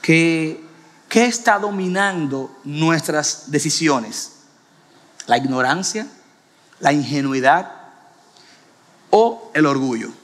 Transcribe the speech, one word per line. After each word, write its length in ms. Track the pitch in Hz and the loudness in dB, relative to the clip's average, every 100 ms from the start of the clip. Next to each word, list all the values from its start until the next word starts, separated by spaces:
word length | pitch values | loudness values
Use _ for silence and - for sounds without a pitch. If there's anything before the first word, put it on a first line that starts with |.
¿Qué, 640 | - 160 165 165 160 160 - - - _ _ | 4 4 4 0 -4 -8 -16 -20 -20 _ _
qué 160 | 220 | 2
está 340 | 240 233 - 202 | 2 2 0 2
dominando 960 | 208 196 185 185 202 185 147 135 127 - | 0 -2 -2 0 -2 -2 -4 -4 -8 -12
nuestras 880 | - 147 160 165 160 151 151 - - | -10 0 2 2 0 -2 -2 -6 -4
decisiones? 840 | 151 156 147 160 135 110 117 - - _ _ _ _ _ _ _ _ - | -2 -2 0 0 0 -2 -12 -14 -18 _ _ _ _ _ _ _ _ -2
¿La 120 | 123 | 0
ignorancia, 680 | 135 127 127 160 190 214 220 - _ _ _ _ _ _ | 0 0 0 0 -2 -6 -10 -14 _ _ _ _ _ _
la 140 | 139 | 0
ingenuidad 800 | 147 123 147 139 135 131 160 190 - - - _ _ _ _ - - _ _ _ _ _ | 0 0 -2 -2 0 2 2 0 -14 -20 -20 _ _ _ _ -20 -20 _ _ _ _ _
o 400 | 202 226 226 - | 4 4 0 -6
el 120 | 143 151 | 0 2
orgullo? 440 | 139 135 117 113 113 | 2 -2 -4 -8 -14